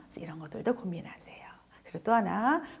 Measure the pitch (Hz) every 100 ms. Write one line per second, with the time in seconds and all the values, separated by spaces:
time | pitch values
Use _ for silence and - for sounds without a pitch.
0 | - - 165 160 147 - 233 247 190 165
1 | - - - - - - _ - - 170
2 | 214 233 190 190 240 320 - -